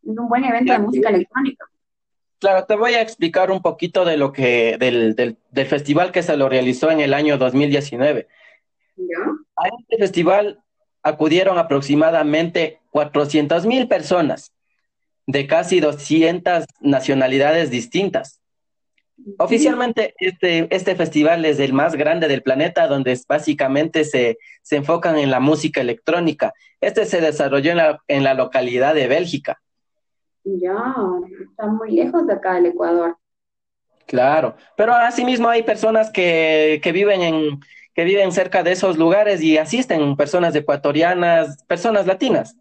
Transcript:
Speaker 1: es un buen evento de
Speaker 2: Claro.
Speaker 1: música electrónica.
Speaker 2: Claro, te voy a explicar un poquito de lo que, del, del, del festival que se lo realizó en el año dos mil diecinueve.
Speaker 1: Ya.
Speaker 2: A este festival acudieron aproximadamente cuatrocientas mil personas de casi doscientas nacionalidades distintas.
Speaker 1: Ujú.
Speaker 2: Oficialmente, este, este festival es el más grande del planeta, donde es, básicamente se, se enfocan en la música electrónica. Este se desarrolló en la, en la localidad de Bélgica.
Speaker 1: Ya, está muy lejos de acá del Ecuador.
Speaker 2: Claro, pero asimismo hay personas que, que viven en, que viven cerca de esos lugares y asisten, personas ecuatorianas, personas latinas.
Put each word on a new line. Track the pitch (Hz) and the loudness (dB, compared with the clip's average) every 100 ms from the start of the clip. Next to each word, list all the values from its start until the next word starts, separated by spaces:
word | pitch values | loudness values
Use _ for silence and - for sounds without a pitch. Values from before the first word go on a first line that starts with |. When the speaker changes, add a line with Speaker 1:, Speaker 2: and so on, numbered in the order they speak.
Speaker 1:
es | 220 220 | -10 -8
un | 240 | -2
buen | 240 | -2
evento | 269 233 254 | 0 0 2
de | 240 | 0
Speaker 2:
Claro. | |
Speaker 1:
música | 208 254 214 | 0 0 0
electrónica. | 190 - 339 277 - - _ _ _ _ _ _ _ | 0 -2 -4 -4 -6 -20 _ _ _ _ _ _ _
Speaker 2:
Claro, | 196 190 185 | 0 0 2
te | 214 | 0
voy | 240 | 2
a | 233 | 0
explicar | 220 - 170 180 185 | -2 -4 -2 0 0
un | 190 | 0
poquito | 180 - 175 190 175 | -2 -4 -4 0 0
de | 151 | 0
lo | 139 | -2
que, | 139 127 120 113 113 | 0 0 2 2 0
del, | 127 120 113 | 0 2 0
del, | 110 120 113 _ | 0 -4 -4 _
del | 135 135 | -4 -2
festival | 147 143 147 180 | -2 0 0 2
que | 185 | -2
se | 175 147 | -2 0
lo | 135 | 2
realizó | 127 127 123 156 | 2 0 0 0
en | 156 | 2
el | 143 | 0
año | 139 151 139 | 0 0 2
dos | 127 | 0
mil | 131 147 | 2 2
diecinueve. | 139 143 120 143 131 - _ _ _ _ _ _ - | 0 -2 -2 0 0 -6 _ _ _ _ _ _ -12
Speaker 1:
Ya. | 359 339 311 311 _ - | -8 -6 -6 -6 _ -6
Speaker 2:
A | 175 233 | -6 -6
este | _ 226 | _ -2
festival | 196 170 170 196 208 202 _ _ _ _ | 0 0 2 2 0 -6 _ _ _ _
acudieron | 151 151 156 170 190 180 | -6 -2 0 2 2 0
aproximadamente | 165 139 139 147 160 165 151 151 170 170 160 - _ | 0 -2 0 2 2 2 0 0 -2 -2 -4 -6 _
cuatrocientas | 151 147 151 147 151 147 170 196 | -4 -2 -2 0 0 0 0 0
mil | 254 247 | -2 0
personas | 190 151 180 147 - - _ _ _ _ _ _ _ - | -2 0 0 0 -4 -12 _ _ _ _ _ _ _ -6
de | 139 139 | -4 0
casi | 160 175 185 | -2 2 2
doscientas | 151 143 - 156 165 170 180 175 139 _ | 2 -2 -2 2 2 0 -2 -2 -4 _
nacionalidades | 143 135 - 135 131 135 143 165 151 | 0 0 0 0 2 2 2 2 0
distintas. | 120 113 185 196 - - _ _ _ _ _ _ _ _ _ | -4 -4 -4 -2 -4 -8 _ _ _ _ _ _ _ _ _
Speaker 1:
Ujú. | 208 196 | -20 -4
Speaker 2:
Oficialmente, | 175 226 302 247 240 226 208 _ | 0 2 2 0 -4 -2 -4 _
este, | 185 185 180 165 165 | -6 -2 -2 0 -2
este | 185 185 175 | -2 -2 -2
festival | 160 151 151 170 156 | -2 2 2 2 2
es | 135 | 0
el | 139 | 0
más | 135 156 156 | 2 0 0
grande | 147 170 160 | 0 0 0
del | 135 | -2
planeta, | 131 131 165 175 165 | 0 0 0 0 0
donde | 139 127 | 0 -2
es, | 127 - | -4 -2
básicamente | 147 143 147 135 139 160 160 147 | -2 -2 -2 0 0 0 -2 -2
se, | 131 120 113 - - | 0 0 -2 -10 -20
se | - 147 | -4 -4
enfocan | 143 170 175 156 | 0 0 0 0
en | 139 | 2
la | 127 | 2
música | 135 156 156 143 | 2 0 0 -2
electrónica. | 123 117 - 175 165 147 101 - _ _ | -4 -4 -2 0 -2 -2 -4 -6 _ _
Este | 185 208 202 | -2 0 -2
se | 180 | 0
desarrolló | 160 - 139 139 143 | 0 0 0 0 2
en | 170 | 2
la, | 156 147 _ | 2 0 _
en | 139 | 0
la | 139 | 2
localidad | 131 127 131 123 123 135 156 | 0 0 -2 -2 0 2 2
de | 123 | 2
Bélgica. | 147 175 143 - - _ _ _ _ _ _ _ _ | 0 -2 -6 -8 -10 _ _ _ _ _ _ _ _
Speaker 1:
Ya, | 196 190 180 202 247 254 190 180 180 - | -8 -4 -4 -4 -4 -4 -4 -4 -8 -14
está | - - 214 | -20 -10 -6
muy | 220 220 | -4 -2
lejos | 339 262 339 - | -2 0 0 0
de | |
acá | 196 185 180 | -2 -2 0
del | 175 | 0
Ecuador. | 170 170 175 170 170 _ _ _ _ _ _ _ _ - | 0 -2 0 -2 -6 _ _ _ _ _ _ _ _ -6
Speaker 2:
Claro, | 123 131 156 131 - _ - | 0 2 2 -2 -8 _ -2
pero | 220 | 2
asimismo | 240 233 247 247 247 233 | 4 2 0 -2 0 2
hay | 233 | 0
personas | 226 208 220 220 220 | 0 0 0 2 0
que, | - 180 165 160 156 156 151 | 0 0 2 2 2 2 0
que | 170 | -2
viven | 170 202 196 | 0 0 2
en, | 170 160 151 143 - - _ | 0 0 -2 -6 -14 -20 _
que | - 170 | -4 0
viven | 196 190 | 2 2
cerca | 180 180 190 | 0 0 0
de | 170 | 0
esos | 180 190 160 | 0 0 2
lugares | 165 196 208 190 | 2 4 2 2
y | 156 156 | 2 2
asisten, | 156 240 254 165 147 143 | 2 -2 -2 0 0 0
personas | 147 180 170 151 | 0 0 0 0
ecuatorianas, | 143 139 143 143 170 180 175 165 151 147 _ | -2 -2 0 2 0 2 2 2 0 -8 _
personas | 170 226 208 226 | -4 0 0 0
latinas. | 285 269 170 - _ | 0 0 -2 -4 _